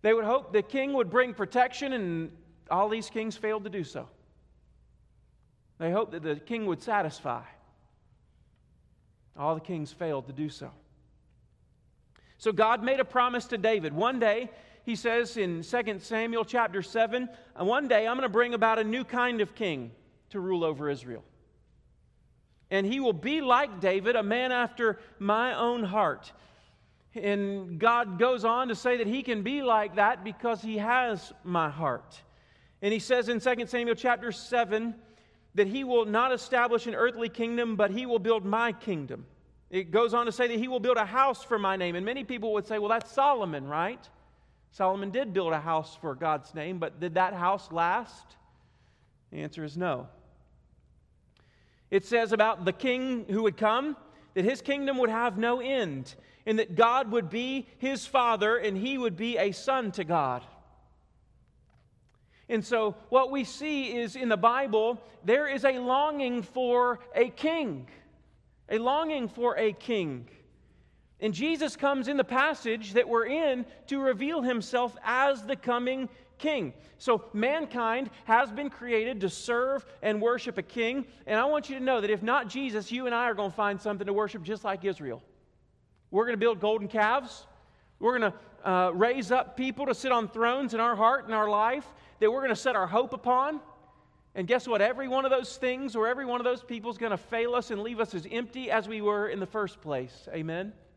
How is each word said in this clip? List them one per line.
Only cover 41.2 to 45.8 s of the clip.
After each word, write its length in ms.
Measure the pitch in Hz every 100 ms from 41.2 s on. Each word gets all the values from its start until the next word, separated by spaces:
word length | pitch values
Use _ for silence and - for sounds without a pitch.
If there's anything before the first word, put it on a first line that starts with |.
| 269 240
for 140 | - 220
my 180 | 196
name. 200 | 190 175
And 100 | 170
many 180 | 202 262
people 300 | 226 240 226
would 140 | 208 202
say, 100 | 214
"Well, 120 | 208
that's 220 | 226 -
Solomon, 560 | - 277 262 190 147 135
right?" 400 | 151 185 254 - - _ _ _ _ _
Solomon 400 | - 185 196 196
did 240 | 214 254
build 200 | 190 170
a 60 | 156
house 360 | 160 160